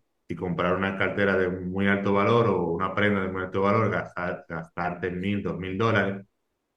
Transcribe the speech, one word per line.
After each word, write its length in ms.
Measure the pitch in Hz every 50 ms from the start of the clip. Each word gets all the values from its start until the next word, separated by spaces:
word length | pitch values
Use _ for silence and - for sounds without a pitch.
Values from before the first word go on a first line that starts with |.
| _ _ _ _ _
y 80 | - 87
comprar 400 | 82 95 90 85 82 87 90 92
una 220 | 95 95 98 98
cartera 400 | 98 98 92 - 104 101 98 95
de 120 | 95 92 90
muy 380 | 92 95 92 90 90 98 98
alto 260 | 98 101 98 98 101 101
valor 340 | 101 101 113 117 120 110
o 180 | 101 95 90 87 85
una 240 | 82 87 95 92 -
prenda 260 | 101 104 104 101 98
de 60 | 95 92
muy 120 | 92 92 92
alto 180 | 90 - 98
valor, 280 | 98 101 101 113 107 101
gastar, 560 | - 87 80 - - 90 87 90 90 - - -
gastarte 600 | 85 80 82 - _ 87 85 87 87 85 92 90
mil, 320 | 90 90 92 101 101 101 87
dos 160 | 90 82 82
mil 180 | 92 92 95
dólares 480 | 98 113 113 107 101 98 98 98 98 - _ _ _ _ _ _ _ _ _ _